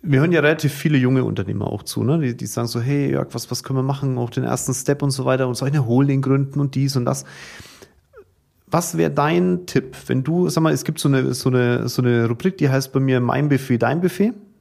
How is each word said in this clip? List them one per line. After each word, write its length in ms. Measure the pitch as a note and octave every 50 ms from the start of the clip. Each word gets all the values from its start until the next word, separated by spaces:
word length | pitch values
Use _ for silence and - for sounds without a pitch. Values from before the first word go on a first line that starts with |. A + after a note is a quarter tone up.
Wir 200 | - F3+ C#3 C3+
hören 120 | D3 F3
ja 80 | F3 D#3
relativ 320 | C#3+ D3 D#3+ D#3 - C#3
viele 240 | - - - D#3+ D3+
junge 280 | C3+ B2+ B2 C3 C3 B2
Unternehmer 420 | A2 G2+ G2 G2 - G#2 G2+ G#2
auch 160 | - - -
zu, 220 | - - - - A2
ne? 140 | A#2 D3+ E3
Die, 160 | D3 B2 A#2
die 120 | A#2 A#2
sagen 220 | A#2 - - A#2+ A2+
so, 120 | - A#2+
"Hey 300 | A#2 C3 C#3+ C#3+ C#3+ C3+
Jörg, 180 | C3+ C#3 - -
was, 180 | - A#2+ - -
was 120 | B2 -
können 160 | - - C3+ C3
wir 40 |
machen? 340 | B2+ C3+ C#3+ C3+ C#3 C3+ B2+
Auch 140 | B2 A#2+ A#2
den 140 | - C3 B2+
ersten 280 | A#2 A#2+ A#2 - A#2+
Step" 300 | B2+ - - - C#3+ C#3
und 80 | C#3+ C#3+
so 160 | B2+ B2+ B2+
weiter 200 | C3 C3 B2+ C3
und 100 | B2+ B2
"soll 120 | - C3+ C3+
ich 60 | C#3+
eine 120 | D3+ B2+
Holding 360 | A2+ A#2+ B2+ C#3 C#3 C#3 C3+
gründen 360 | C3 C3 C3+ C#3 C#3 C#3 - C#3+
und 160 | C#3+ C3+ -
dies 220 | C3 C#3 C#3 -
und 80 | C3 A#2+
das?" 220 | B2+ C3+ C#3 - - - - - - - - - - - - - - _ _ _ _ _ B4 - _ _ _ _ _ _ _ _
Was 300 | _ - E3 E3+ - -
wär 140 | D#3+ E3 D#3+
dein 560 | C#3+ D3 C#3+ D3+ E3+ F3 F3+ F#3 F3+ F3 F3+
Tipp, 280 | - - C3+ - - - - -
wenn 180 | - B2+ C3 C3
du, 240 | D3 E3 F3 F3+ D#3+
sag 140 | - E3
mal, 100 | D#3+ D#3+
es 120 | D#3 C#3+ -
gibt 160 | - D#3 -
so 80 | - D3
eine, 260 | C#3 C3 C3 C3 B2+
so 160 | B2+ - C3
eine, 360 | B2+ B2+ B2 A#2+ B2 A#2+ A2+ B2
so 120 | - -
eine 280 | B2+ B2 A#2+ A#2 A#2 A#2
Rubrik, 280 | A#2 A#2+ - F#3+ F#3
die 140 | - D3 C#3
heißt 220 | C3 C3 C3+ - -
bei 60 | C#3
mir 200 | C3+ C3+ C3 B2+
Mein 300 | B2 A#2+ B2+ C3+ D3 D3
Buffet, 260 | - - C3+ - B2+
dein 240 | A2+ A#2 A#2+ C3+ E3+
Buffet 320 | F3+ F3+ - - G3+ A3+ A#3+ - - - _ _